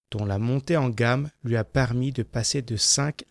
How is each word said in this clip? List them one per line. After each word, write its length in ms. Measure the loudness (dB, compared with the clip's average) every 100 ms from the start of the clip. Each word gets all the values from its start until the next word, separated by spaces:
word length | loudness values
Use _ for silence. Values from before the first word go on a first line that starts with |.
| _
dont 120 | -4
la 140 | -2 0
montée 400 | 0 0 0 0
en 120 | 0
gamme 420 | 2 2 0 -2 -8
lui 140 | -2 0
a 60 | 0
permis 460 | 0 2 0 -2
de 120 | -2
passer 380 | -4 -2 -2 -2
de 160 | -4 0
cinq 480 | 2 2 0 -4 -8